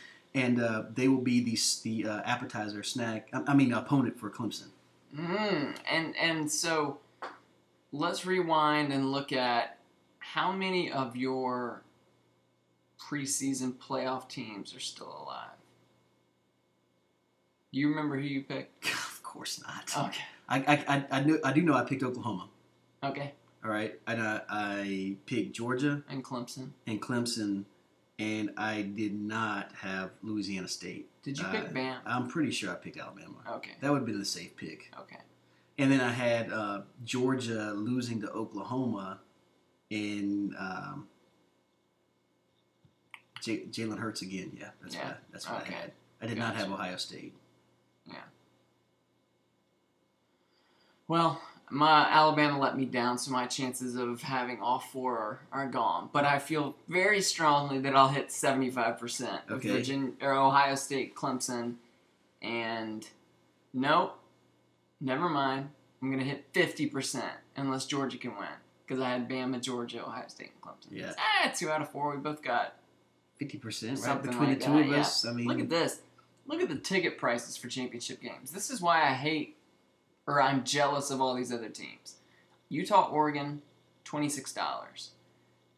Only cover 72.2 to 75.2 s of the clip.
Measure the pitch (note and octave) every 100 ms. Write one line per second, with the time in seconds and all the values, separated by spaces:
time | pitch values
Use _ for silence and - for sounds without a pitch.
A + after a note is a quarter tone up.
72.2 | D3 D3+ C3 A#2+ - - _ _ _ _
73.2 | _ _ C#3+ - A2 - A2 C3+ B2+ -
74.2 | C3 B2 C#3 C3+ C#3+ D3 C#3 D3 - -